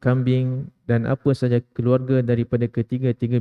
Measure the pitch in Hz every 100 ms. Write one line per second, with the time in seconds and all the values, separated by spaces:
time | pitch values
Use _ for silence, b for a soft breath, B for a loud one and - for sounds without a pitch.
0 | 123 127 127 127 127 127 139 _ - 117
1 | 117 131 143 131 127 120 - - 120 127
2 | 127 131 120 120 120 120 117 - 113 127
3 | 127 117 117 123